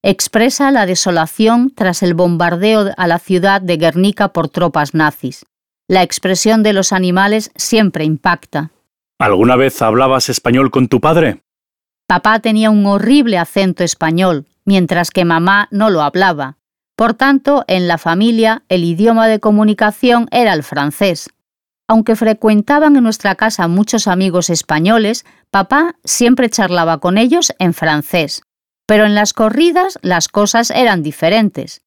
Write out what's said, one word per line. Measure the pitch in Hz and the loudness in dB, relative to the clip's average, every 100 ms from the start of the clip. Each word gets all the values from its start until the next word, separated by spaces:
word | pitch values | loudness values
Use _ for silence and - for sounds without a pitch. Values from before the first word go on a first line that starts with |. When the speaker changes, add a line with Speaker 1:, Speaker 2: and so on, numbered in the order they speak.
Speaker 1:
Expresa | - - - 220 240 - 277 | 0 -2 -2 0 0 0 0
la | 269 | 2
desolación | 190 180 - 170 160 - 220 233 254 | 0 -2 -2 -2 -2 0 2 2 0
tras | - 190 175 | -2 -2 0
el | 175 | -2
bombardeo | 170 180 170 170 170 208 220 196 - | 0 0 2 -2 0 0 0 0 -2
a | 180 | -2
la | 170 | -2
ciudad | - 185 190 196 | 0 0 2 0
de | 185 170 | 0 0
Guernica | 165 156 196 202 202 | 0 2 -2 0 -2
por | - 156 | -2 -4
tropas | - 175 160 147 | -2 -2 -2 -2
nazis. | 160 156 - 131 - _ _ _ _ _ | 0 -2 -2 -12 -14 _ _ _ _ _
La | 185 | 0
expresión | 175 - 185 185 214 220 | 0 -4 -4 -2 0 2
de | 214 | 2
los | 202 185 | 0 -2
animales | 190 180 180 202 214 214 - | -2 0 0 0 -2 -4 -10
siempre | - 220 202 160 | -2 0 0 0
impacta. | 156 156 190 170 - 160 160 _ _ _ _ _ | -4 -2 -2 -4 -6 -10 -10 _ _ _ _ _
Speaker 2:
¿Alguna | 104 95 117 127 | 0 2 2 4
vez | 135 - | 2 0
hablabas | 113 113 135 131 - | 0 2 2 0 -2
español | 123 - 123 135 | -4 -2 0 0
con | 135 127 | 0 0
tu | 127 | 0
padre? | 151 165 160 92 _ _ _ _ _ _ _ | 2 2 0 -2 _ _ _ _ _ _ _
Speaker 1:
Papá | 180 214 220 | -2 0 0
tenía | 226 214 220 | 0 0 2
un | 208 | 2
horrible | 202 202 220 285 233 185 | 2 0 2 2 2 0
acento | 170 - 190 175 | -2 -2 -2 -2
español, | 175 - 160 165 185 156 135 _ - | -4 -2 -2 0 0 -2 -6 _ -2
mientras | 196 170 175 170 | 0 0 -2 -2
que | - | -2
mamá | 170 165 175 202 202 | 0 0 2 0 0
no | 202 220 | -2 0
lo | 175 | 0
hablaba. | 147 175 190 156 135 - _ _ _ | -2 0 0 -2 -8 -12 _ _ _
Por | - 226 | -2 -2
tanto, | 226 269 277 277 285 - | 0 2 2 2 -2 0
en | 185 175 | -2 0
la | 165 | -2
familia, | 170 170 226 226 220 226 _ | -2 0 0 2 0 0 _
el | 185 | -2
idioma | 170 170 220 226 226 | -2 0 2 2 2
de | 214 | 0
comunicación | 214 208 214 208 214 208 247 240 233 | 0 2 2 0 -2 0 0 0 0
era | 240 233 | 0 0
el | 165 | 0
francés. | 143 147 143 147 202 165 - _ _ _ _ _ - | -4 -4 -6 -2 -2 -2 -10 _ _ _ _ _ -2
Aunque | 226 220 220 | 0 0 0
frecuentaban | 220 214 220 214 208 285 302 285 | 0 0 2 0 2 2 4 4
en | |
nuestra | 233 214 202 185 | 2 -2 -4 -2
casa | 220 220 170 | -2 -2 -2
muchos | 175 214 226 208 | 0 0 -2 -2
amigos | 180 190 180 170 | 0 0 -2 -2
españoles, | 170 - 151 175 226 214 233 _ _ _ | -4 -2 -2 2 2 0 -4 _ _ _
papá | 196 190 - 339 - | -4 0 0 0 -4
siempre | - - 240 254 240 | -8 0 2 2 0
charlaba | - 190 175 165 160 | -2 -2 0 0 0
con | 175 196 | 0 0
ellos | 240 339 - - | 2 0 -2 -2
en | 180 | -4
francés. | 160 160 151 147 180 147 - _ _ _ _ - | -2 -2 -2 -2 -4 -4 -8 _ _ _ _ 0
Pero | 214 | 2
en | 214 | 4
las | 208 208 | 2 0
corridas | - 220 226 339 339 370 - | 0 -2 2 0 2 -2 -4
las | 185 175 156 | -4 -2 -2
cosas | - 208 233 240 | -2 0 0 -2
eran | - 247 185 | 0 0 0
diferentes. | 151 - 160 214 214 - 165 - | -4 -2 0 2 0 -4 -14 -16